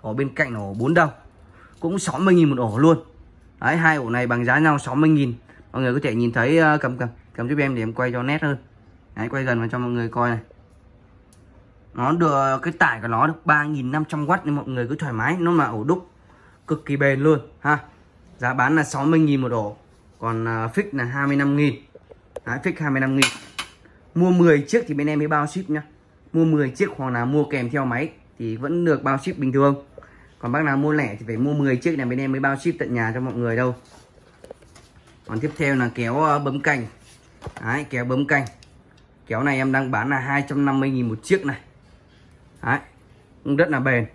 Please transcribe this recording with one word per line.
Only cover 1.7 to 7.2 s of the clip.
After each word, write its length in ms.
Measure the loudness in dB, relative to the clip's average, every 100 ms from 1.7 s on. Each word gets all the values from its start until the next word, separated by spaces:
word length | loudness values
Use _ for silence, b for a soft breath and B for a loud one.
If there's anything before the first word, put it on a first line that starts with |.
| b
Cũng 200 | -4 -4
sáu 200 | -4 0
mươi 160 | 4 6
nghìn 140 | 6
một 80 | 2
ổ 200 | -2 4
luôn. 260 | 4 4 0 -20 -20 -20 -20 -4
Đấy, 180 | -2 2
hai 200 | 2 2
ổ 120 | 0
này 180 | -2 0
bằng 180 | 0 2
giá 140 | 4
nhau 200 | 4 2
sáu 160 | 0 2
mươi 140 | 4
nghìn. 240 | 4 2 -4 -14 B -10
Mọi 100 | -4
người 120 | -2
có 60 | 0
thể 120 | 0 0
nhìn 160 | 0
thấy, 260 | 2 2 4
ờ, 200 | 4 4
cầm, 200 | 0 -4
cầm, 120 | -6 -8